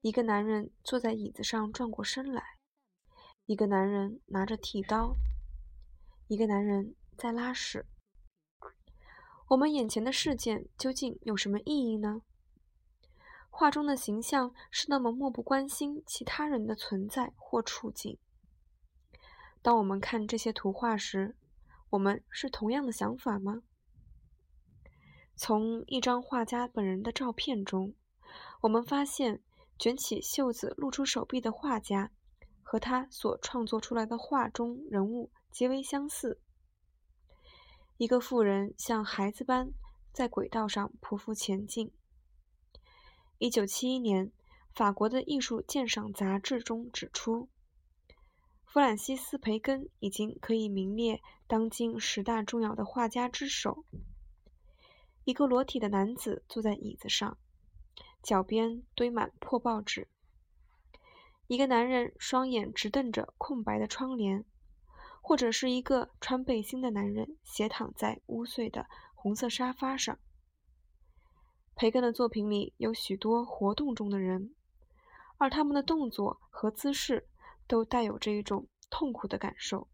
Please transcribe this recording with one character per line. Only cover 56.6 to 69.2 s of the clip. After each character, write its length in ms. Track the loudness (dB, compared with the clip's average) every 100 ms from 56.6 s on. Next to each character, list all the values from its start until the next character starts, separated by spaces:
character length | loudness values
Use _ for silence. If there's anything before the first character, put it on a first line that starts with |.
在 100 | 0
椅 240 | 0 -6 -8
子 120 | -2
上， 260 | 0 -2 -6 _ _ -20 -20 -20 -20 -20 _
脚 200 | 2 2
边 400 | 4 2 2 -2 -10
堆 160 | -2 0
满 220 | 2 0 -4
破 200 | -2 0
报 240 | 2 -2
纸。 260 | -2 -6 -8 _ _ _ _ _ _ _ _ -20 -20 -20 -20 _ _
一 120 | 2
个 80 | 6
男 220 | 6 4
人 260 | 2 2 -4
双 300 | 0 2 2
眼 240 | 0 -2
直 160 | -4 0
瞪 240 | 0 0
着 220 | -2 -4 _
空 260 | -4 -2
白 160 | 0 0
的 80 | 0
窗 300 | -2 -4 0
帘， 280 | 0 0 -4 -18 -20 -20 -20 -20 -20 -18
或 160 | 2 4
者 160 | 4
是 180 | 2 2
一 120 | 0
个 280 | 2 2 2 -6
穿 220 | -2 -2
背 200 | 2 0
心 180 | 0 -2
的 100 | 0
男 220 | 0 0
人 240 | -2 -4 -8
斜 240 | -10 -2 -2
躺 240 | -2 -6
在 260 | -2 -2 -2 -6
污 180 | -6
秽 260 | -4 -4 -4
的 180 | -4 -8 -14 -20
红 220 | -4